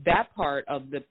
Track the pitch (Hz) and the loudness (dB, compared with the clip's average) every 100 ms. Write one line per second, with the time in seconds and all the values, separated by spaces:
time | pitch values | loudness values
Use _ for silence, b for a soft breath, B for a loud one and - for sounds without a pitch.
0 | 156 180 233 - 156 139 - 143 135 143 | 2 2 2 -2 -2 -2 -4 -6 -6 -10
1 | - | -12